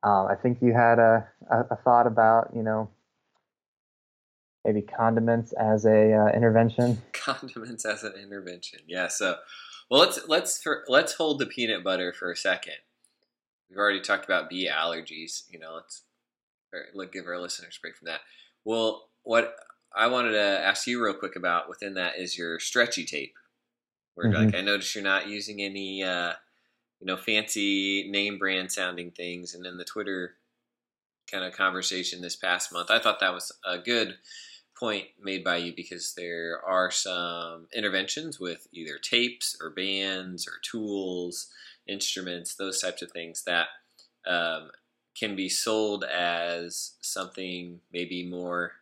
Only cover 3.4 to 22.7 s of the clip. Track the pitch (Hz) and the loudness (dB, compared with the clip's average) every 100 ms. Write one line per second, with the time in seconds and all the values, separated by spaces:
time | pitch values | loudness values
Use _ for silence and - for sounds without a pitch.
3.4 | _ _ _ _ _ _ _ _ _ _ | _ _ _ _ _ _ _ _ _ _
4.4 | _ _ - 107 101 - 113 113 117 117 | _ _ 0 2 0 2 2 4 4 2
5.4 | 117 - 113 110 110 107 107 107 107 - | 0 0 2 4 6 8 8 8 6 6
6.4 | 117 110 117 117 123 113 - - - 131 | 6 6 4 4 2 2 -4 -8 -4 -4
7.4 | 131 120 113 117 110 104 110 95 101 101 | -6 -12 -12 -6 -4 -4 -6 -10 -14 -12
8.4 | 90 90 - - 80 90 87 - 98 85 | -12 -12 -14 -18 -10 -4 -2 0 0 -2
9.4 | - - - - - 131 185 - - 156 | -8 -18 -18 -20 2 6 6 4 0 0
10.4 | - - - 147 - 131 160 - 156 135 | 0 -4 -4 -4 4 4 4 0 0 0
11.4 | 117 - 120 98 90 92 90 87 90 87 | -2 -2 -2 0 0 0 -2 -4 -6 -2
12.4 | 98 92 - 73 _ _ _ _ _ _ | 0 0 -4 -14 _ _ _ _ _ _
13.4 | _ _ _ 92 104 98 95 98 - 92 | _ _ _ 0 2 2 2 0 4 0
14.4 | 80 90 90 76 82 82 80 80 80 - | 0 -2 -2 0 0 -2 -8 -14 -10 -12
15.4 | - 90 80 80 - - _ _ _ _ | -12 -18 -14 -14 -14 -20 _ _ _ _
16.4 | _ _ _ 90 - 98 92 95 85 90 | _ _ _ -14 -12 -12 -10 -10 -8 -8
17.4 | 87 - 82 - 82 - 82 80 - - | -6 -10 -12 -14 -14 -12 -8 -8 -10 -20
18.4 | - _ 107 113 113 - _ _ - 113 | -20 _ -4 0 0 -2 _ _ 2 2
19.4 | - - - - _ 101 113 123 120 107 | 2 -4 -20 -20 _ 2 4 4 2 4
20.4 | 101 98 90 98 - 123 113 98 98 - | 4 4 2 0 0 0 0 -2 -6 -4
21.4 | 87 87 85 87 101 95 90 85 90 87 | 0 0 0 -10 -8 -4 -4 -4 -6 -6
22.4 | 85 82 - | -6 -4 -2